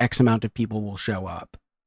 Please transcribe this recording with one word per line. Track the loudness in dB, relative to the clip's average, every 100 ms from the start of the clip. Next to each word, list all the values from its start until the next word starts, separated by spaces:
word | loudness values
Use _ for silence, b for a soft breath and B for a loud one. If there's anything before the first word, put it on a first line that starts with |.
X | 2 4
amount | 4 4
of | 0
people | -4 -4 -2
will | -6 -6
show | -4 -4 -4
up | -10 -12 -20 _ _